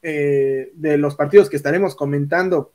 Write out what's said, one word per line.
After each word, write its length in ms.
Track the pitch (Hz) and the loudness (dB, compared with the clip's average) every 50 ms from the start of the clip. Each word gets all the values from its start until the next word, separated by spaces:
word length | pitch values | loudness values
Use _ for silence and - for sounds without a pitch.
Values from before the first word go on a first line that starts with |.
| _ | _
eh, 680 | 165 156 147 143 143 139 139 139 135 135 135 131 - - | -6 -4 -2 0 2 2 2 2 2 0 -2 -4 -8 -12
de 220 | 165 151 156 151 | -6 -2 0 2
los 200 | 147 147 147 143 | 2 2 0 0
partidos 340 | - 147 147 165 202 190 202 | -2 -2 4 4 4 4 4
que 60 | - | -2
estaremos 400 | 143 143 143 147 180 196 185 - | -6 -4 -2 -2 0 -2 -2 -4
comentando 760 | - 151 139 143 143 143 143 151 175 185 185 180 151 135 - _ | -6 -6 -4 -2 -4 -2 -2 -2 -2 -2 0 -2 -4 -4 -6 _